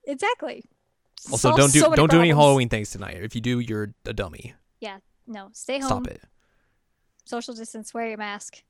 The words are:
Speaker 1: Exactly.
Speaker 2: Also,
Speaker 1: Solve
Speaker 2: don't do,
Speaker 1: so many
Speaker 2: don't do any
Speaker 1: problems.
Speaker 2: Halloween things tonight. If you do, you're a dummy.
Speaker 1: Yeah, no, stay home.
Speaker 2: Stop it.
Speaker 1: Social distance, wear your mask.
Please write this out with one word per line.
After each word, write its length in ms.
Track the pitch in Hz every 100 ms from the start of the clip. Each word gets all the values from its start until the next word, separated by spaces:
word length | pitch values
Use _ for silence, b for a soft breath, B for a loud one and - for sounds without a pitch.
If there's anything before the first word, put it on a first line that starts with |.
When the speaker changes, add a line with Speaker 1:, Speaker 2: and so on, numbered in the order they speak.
| -
Speaker 1:
Exactly. 600 | 269 415 494 - - _ _ _ _ _ - -
Speaker 2:
Also, 160 | 120 131
Speaker 1:
Solve 80 | 123
Speaker 2:
don't 160 | 143
do, 60 | 147
Speaker 1:
so 100 | 311
many 60 | 311
Speaker 2:
don't 140 | 156
do 80 | 165
any 100 | 170
Speaker 1:
problems. 160 | 147 147
Speaker 2:
Halloween 240 | 135 120
things 220 | 110 104
tonight. 260 | 95 98 -
If 100 | 107
you 80 | 120
do, 180 | 120 123
you're 360 | 117 107 104 - -
a 80 |
dummy. 400 | 107 92 85 - _ _ _
Speaker 1:
Yeah, 200 | 220 196 _ _ -
no, 240 | 214 196
stay 260 | - - 269
home. 80 | 269
Speaker 2:
Stop 200 | 208 247
it. 140 | - _ _ _ _ _ _ _ _ _ _ -
Speaker 1:
Social 300 | 240 233 226
distance, 360 | 226 220 214
wear 140 | 233 226
your 100 | 214
mask. 420 | 208 208 - -